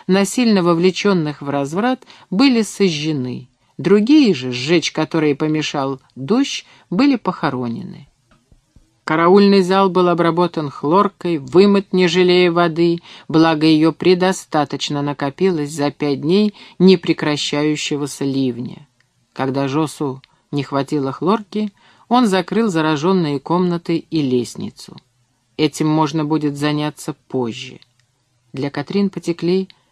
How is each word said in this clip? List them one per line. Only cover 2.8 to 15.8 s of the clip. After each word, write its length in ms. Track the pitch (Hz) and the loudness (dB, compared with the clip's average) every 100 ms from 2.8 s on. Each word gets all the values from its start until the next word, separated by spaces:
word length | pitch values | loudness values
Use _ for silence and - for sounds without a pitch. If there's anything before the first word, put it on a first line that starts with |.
| 196 147 156 151 127 127 127 _ _ - | 0 0 -4 -4 -6 -8 -14 _ _ -6
Другие 560 | 147 208 220 311 247 | 2 2 6 6 6
же, 180 | 143 127 | 2 -2
сжечь 400 | 123 131 175 - | -6 0 0 0
которые 440 | - 156 165 151 143 | -4 -2 0 0 0
помешал 640 | 156 156 151 151 135 131 _ | -2 -2 -4 -4 -6 -6 _
дождь, 520 | - 135 233 277 - - - - | -10 -2 0 0 -4 -14 -20 -6
были 260 | 180 285 254 | 0 2 2
похоронены. 920 | - - 147 127 120 117 - 127 139 _ _ _ _ _ _ _ _ _ | -2 -4 -4 -4 -6 -8 -12 -16 -20 _ _ _ _ _ _ _ _ _
Караульный 560 | - 156 170 202 202 196 | -4 2 6 6 6 4
зал 300 | 180 190 196 | 4 2 2
был 180 | 180 180 | 2 2
обработан 600 | 170 170 165 175 - 147 | 2 2 2 -2 -2 -8
хлоркой, 640 | - 143 180 202 - 175 165 | -6 0 2 2 -2 -6 -6
вымыт, 560 | 131 160 202 196 196 | 0 4 4 4 0
не 160 | 185 180 | 0 2
жалея 420 | 175 180 180 180 | 2 4 4 4
воды, 500 | 170 175 160 170 170 - - - | 2 0 2 0 0 -6 -20 -2
благо 380 | 156 160 156 156 | 2 4 4 2
её 260 | 156 160 | 4 2
предостаточно 1120 | 151 165 180 185 185 - 151 143 143 - 147 | 2 2 2 2 -2 -4 -2 -2 -4 -6 -6
накопилось 680 | 143 143 143 - 190 170 147 | -6 -4 -6 -2 0 0 -4
за 200 | 156 | -4